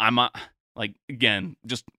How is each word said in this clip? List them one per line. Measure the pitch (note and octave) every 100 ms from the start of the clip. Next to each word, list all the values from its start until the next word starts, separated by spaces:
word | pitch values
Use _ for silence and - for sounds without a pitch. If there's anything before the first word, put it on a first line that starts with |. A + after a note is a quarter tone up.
I'm, | A2 A#2+
uh, | B2 - - _ _
like, | - G#2+ G2 -
again, | B2+ A#2+ G2+ F#2 - A#2
just | B2 -